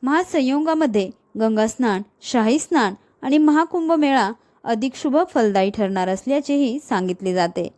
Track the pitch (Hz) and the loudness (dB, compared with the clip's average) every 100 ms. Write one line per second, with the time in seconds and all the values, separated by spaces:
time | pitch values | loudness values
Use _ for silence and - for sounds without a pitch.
0 | 254 311 359 339 254 285 311 320 302 208 | -2 0 0 0 0 0 0 0 0 0
1 | 190 - _ - 220 220 220 - 247 190 | -2 -8 _ -4 0 2 0 0 -2 -2
2 | 202 _ - 254 220 285 - 320 208 196 | -6 _ -4 0 2 0 0 0 0 -4
3 | _ _ 254 294 302 302 330 359 320 330 | _ _ 0 2 4 4 0 -2 0 0
4 | 294 269 202 220 _ _ - 233 262 - | 2 2 0 -4 _ _ -6 -2 -2 -4
5 | 302 277 359 294 220 196 196 208 196 190 | 0 0 0 0 2 2 0 0 -2 0
6 | 185 190 - 277 285 285 277 262 - 214 | -2 -2 -2 -2 0 0 0 -2 -4 -2
7 | 185 180 190 180 170 175 170 | -2 -4 -2 0 0 -2 -8